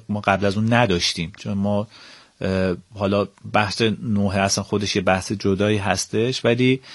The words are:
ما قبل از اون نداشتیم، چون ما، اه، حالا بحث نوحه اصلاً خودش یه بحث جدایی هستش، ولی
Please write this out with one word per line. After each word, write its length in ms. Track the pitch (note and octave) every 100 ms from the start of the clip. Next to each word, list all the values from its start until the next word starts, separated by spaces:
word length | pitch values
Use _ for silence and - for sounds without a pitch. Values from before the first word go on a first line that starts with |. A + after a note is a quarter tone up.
| -
ما 120 | G#2
قبل 240 | G2+ F#2+ G2+
از 120 | G2+
اون 160 | A2
نداشتیم، 580 | A#2+ A#2 F2 - - E2 -
چون 160 | G#2+
ما، 340 | G2+ G2+ G#2 G#2 - - - - -
اه، 340 | F#2+ F#2+ F#2 F2 -
حالا 340 | G2+ G2+ G2+ G2 - G#2
بحث 280 | G#2+ G#2 - A2+ G2+
نوحه 360 | B2 G2+ G2+ G2
اصلاً 240 | G2 -
خودش 320 | G2 G#2 G2+ G#2
یه 60 |
بحث 300 | F#2+ F#2 -
جدایی 460 | G#2 G2+ F#2+ G#2 G#2+
هستش، 680 | G2+ F#2+ - G#2+ A#2+ C3 A#2
ولی 360 | A#2+ B2+ C3 -